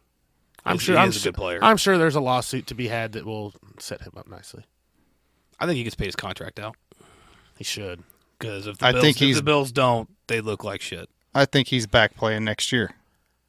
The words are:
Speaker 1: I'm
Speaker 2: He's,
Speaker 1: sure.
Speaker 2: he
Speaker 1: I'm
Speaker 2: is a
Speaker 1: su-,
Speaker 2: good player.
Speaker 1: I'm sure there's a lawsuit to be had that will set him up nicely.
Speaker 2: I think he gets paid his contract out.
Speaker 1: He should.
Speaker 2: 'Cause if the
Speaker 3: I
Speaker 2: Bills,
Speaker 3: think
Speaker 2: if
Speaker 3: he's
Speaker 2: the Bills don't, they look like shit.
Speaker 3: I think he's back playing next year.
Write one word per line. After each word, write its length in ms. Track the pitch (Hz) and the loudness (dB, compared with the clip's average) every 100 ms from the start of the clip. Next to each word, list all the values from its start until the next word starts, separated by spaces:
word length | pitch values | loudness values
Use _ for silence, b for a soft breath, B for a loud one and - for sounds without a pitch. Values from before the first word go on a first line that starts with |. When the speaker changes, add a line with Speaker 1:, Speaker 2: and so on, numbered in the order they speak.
| _ _ _ _ _ _ | _ _ _ _ _ _
Speaker 1:
I'm 120 | - 180 | -2 -2
Speaker 2:
He's, 60 | |
Speaker 1:
sure. 140 | - 175 | 2 4
Speaker 2:
he 60 | |
Speaker 1:
I'm 80 | 190 | 4
Speaker 2:
is 60 | - | 2
a 40 | |
Speaker 1:
su-, 80 | - | -4
Speaker 2:
good 60 | - | -4
player. 220 | 95 87 | -4 2
Speaker 1:
I'm 140 | 123 214 | 4 4
sure 220 | 196 185 | 4 4
there's 180 | 160 147 | 4 2
a 40 | |
lawsuit 460 | 127 127 - 131 - | 0 0 -2 -6 -6
to 60 | |
be 140 | 117 120 | -8 -6
had 240 | 117 113 | -4 -6
that 120 | 107 | -8
will 280 | 90 107 104 - 98 101 | -10 -8 -10 -14 -20 -18
set 240 | - - | -14 -14
him 100 | - - | -14 -18
up 100 | - | -18
nicely. 380 | 92 - - 113 _ _ _ _ _ _ _ _ - | -20 -20 -20 -20 _ _ _ _ _ _ _ _ -6
Speaker 2:
I 60 | 160 | -2
think 100 | 147 | -2
he 80 | |
gets 100 | 117 | -4
paid 120 | - 101 | -4 -6
his 100 | - | -6
contract 420 | 101 92 90 - | -8 -10 -12 -12
out. 180 | 107 110 _ b b b b b b - | -12 -14 _ b b b b b b -14
Speaker 1:
He 80 | |
should. 380 | - - 101 87 - _ _ - | -10 -8 -8 -12 -16 _ _ -12
Speaker 2:
'Cause 280 | 113 101 104 | -10 -8 -10
if 120 | 101 | -2
the 80 | 123 | 2
Speaker 3:
I 60 | |
Speaker 2:
Bills, 120 | 127 | 4
Speaker 3:
think 120 | 151 131 | 4 4
Speaker 2:
if 40 | |
Speaker 3:
he's 160 | 139 135 | 4 2
Speaker 2:
the 60 | |
Bills 300 | 143 147 135 | 2 2 2
don't, 380 | 120 131 117 110 _ - | 2 2 2 -2 _ -6
they 140 | 117 | -4
look 220 | 110 101 | -4 -6
like 180 | 104 98 | -6 -8
shit. 260 | - 87 87 _ _ | -8 -12 -14 _ _
Speaker 3:
I 100 | 135 139 | 2 2
think 220 | 139 131 | 2 2
he's 180 | 131 110 | 0 2
back 280 | 123 107 - | 4 4 2
playing 280 | 110 107 | -2 0
next 280 | 110 107 - | -2 -4 -2
year. 200 | 127 101 - _ _ _ _ | 0 0 -4 _ _ _ _